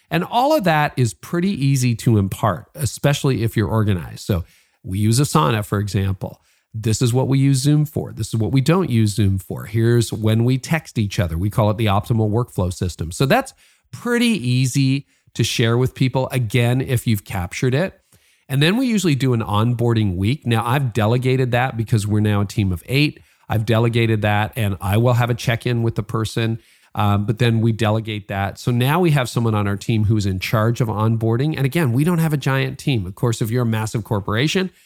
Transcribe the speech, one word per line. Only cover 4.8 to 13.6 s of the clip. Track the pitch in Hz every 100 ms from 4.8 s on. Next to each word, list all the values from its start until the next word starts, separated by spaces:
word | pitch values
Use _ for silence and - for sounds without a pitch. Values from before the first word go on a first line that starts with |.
we | - 95
use | 107 117
Asana, | 147 160 151 110
for | 101 101
example. | 101 98 95 95 - - _ _ _
This | 110 110 107
is | 123
what | 127 123
we | 135
use | 139 135
Zoom | 143 151
for. | 147 - -
This | 113 110
is | 113
what | 107
we | 135
don't | 127 185 175
use | 117 104
Zoom | 101 98 98
for. | - 64 98
Here's | 113 113 120 113
when | 101 110 110
we | 120 131
text | - 160 - -
each | 98 -
other. | 85 80
We | 101
call | - 104
it | 107
the | 107
optimal | 98 - 113 107
workflow | 110 123 - 90
system. | - 92 - 80
So | - 139
that's | 233 269 -